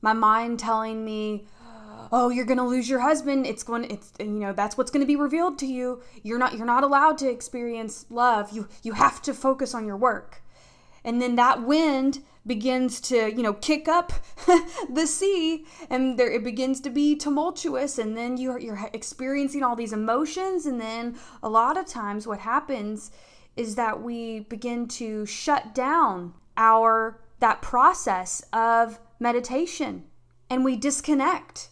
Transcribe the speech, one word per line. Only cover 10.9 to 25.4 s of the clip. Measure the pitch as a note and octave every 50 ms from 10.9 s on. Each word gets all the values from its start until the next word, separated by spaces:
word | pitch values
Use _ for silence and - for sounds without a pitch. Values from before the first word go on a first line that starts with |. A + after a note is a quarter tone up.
| - - -
And | A#3 A#3 A#3+
then | B3 B3 A#3+
that | A#3 A#3+ B3+ C4+ B3+
wind | A#3 A#3+ C#4+ D#4 E4 D#4 C#4 C4 C4 C4+ C4+ - - _ - - _
begins | G#3 B3 - G#3 B3+ B3+ B3+ B3+ B3 B3 -
to, | - - B3+ A#3 A3 G#3+ G#3+
you | A#3+
know, | A#3+ G#3+ G#3
kick | G#3 - - D4+ D4 D#4 D#4+
up | D#4+ F4 F4 F4 - - - - - - - -
<laughs> | F4+ E4+ E4+ - - - G#4+ C#4
the | B3 D4 E4
sea, | D#4 - - G4 G4 G4 F4+ D#4+ D#4+ E4 D#4 D#4 - - - E4 -
and | C4 B3+ C4 C4 B3+ A3+
there, | B3 A3+
it | A3 A#3 G#3+
begins | B3 A3 A3 C4 C4 C4+ C4
to | - C#4+
be | A#3+ D4 D4 D4 D4
tumultuous, | D4 - D4 C#4+ C#4+ D#4 F4+ F4+ - - E4+ C#4 B3+ C#4 C#4+ - -
and | A3 G#3+ A3
then | A3+ A#3 A#3+ B3+
you're, | B3 B3+ B3+ B3 B3
you're | - A3+ G#3 G3 G#3+ -
experiencing | - A3 - - - - C4 C4 C#4 C#4+ C#4+ C4+ C#4 C#4+
all | C#4 B3 A#3+
these | A3+ A#3 G#3+
emotions, | A3 G#3+ G#3+ A3 A3+ C4 D#4 D4+ - F#4 F#4 F#4+ F#4+ F4+ D4+
and | D4 B3+ A#3+
then | A3 A3 A3+ A#3 A#3 A#3+ A#3 - - - - -
a | - A3+
lot | G#3+ A3+ A#3 B3+ D#4+
of | F#4 F#4
times | F#4 - B3+ G#3+ G#3 G3+ G#3+ G#3
what | A#3 G#3 G3+
happens | - A3 A#3+ C#4+ D4 - C#4 A3+ G#3 G#3 G#3+ G#3 - - - - - _ _ - - - _
is | - A#3 A3 G#3
that | A3+ A#3 A3 G#3+ -
we | A3 A#3+ A#3+ A#3 A#3 A3+ A3+ A3
begin | G#3+ - A#3 G#3 G#3+ A#3+ A#3+ A#3+ A#3+ A#3
to | - - A#3+ A3 G#3+ G#3+ G#3+
shut | G#3 - -